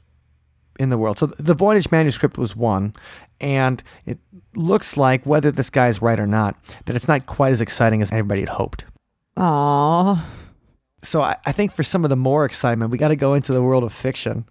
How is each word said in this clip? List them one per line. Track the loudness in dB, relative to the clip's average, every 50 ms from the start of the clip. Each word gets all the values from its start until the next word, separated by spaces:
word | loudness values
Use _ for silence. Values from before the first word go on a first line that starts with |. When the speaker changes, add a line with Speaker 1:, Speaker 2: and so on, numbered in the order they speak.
| _ _ _ _ _ _ _ _ _ _ _ _ _ _ _ -4
Speaker 1:
in | -2 0
the | 0
world. | 0 0 0 0 0
So | -2
the | -4 -4 -2 0 0 2
Voynich | 4 4 4 4 4 2 2
manuscript | 2 2 2 2 2 0 -2 -2 -2 -4
was | -6 -6 -4
one, | -2 0 0 0 0 -2 -4 -6 -10 -18 -20 -20 -20 -20 _ _ -8
and | -4 -2 0 0 0 0 0 -4 -8 -14 -20 -14 -12
it | -10 -10 -10 _ _ -20 -20 -20 _ -8
looks | -4 0 0 0 0 0 -2 0
like, | 2 2 2 2 2 2
whether | 2 2 2 2 0
this | 0 -2 -4 -2
guy's | 0 2 2 2 2 2
right | 0 0 0 0
or | 0
not, | 0 0 0 0 -2 -4 -8 -14 -20 -20 -12 -8
that | -6 -6
it's | -2 0
not | 0 0 0 -2
quite | -4 -2 0 2 2
as | 2 0
exciting | 0 -2 -2 0 2 2 2 2
as | 0 0
everybody | -2 -2 -2 -2 -2 -4
had | -4 -4
hoped. | -4 -6 -6 -6 -8 -12 -16 -18 -20 _ _ _ _ _ _ _ _
Speaker 2:
Aw. | -2 0 2 2 2 2 2 2 2 2 2 2 2 2 2 0 0 -2 -6 -12 -20 -20 -20 -20 _ _ _ _ _ _ _ _ _
Speaker 1:
So | -8 -4 -2 0
I, | 0 0 -2 -4 -4
I | -4 -2
think | 0 -2 -2 -2
for | -4 -4
some | -2 0 0 0
of | 2
the | 0
more | 2 2 2 2 2 2
excitement, | 0 -2 -2 -2 0 0 0 -2 -2
we | -2
gotta | 0 0 0 2
go | 2 2 2 2
into | 2 0 0 0
the | 2 2
world | 2 2 2 0
of | 0 -4
fiction. | -6 -6 -6 -4 -4 -6 -6 -6 -6 -8 -10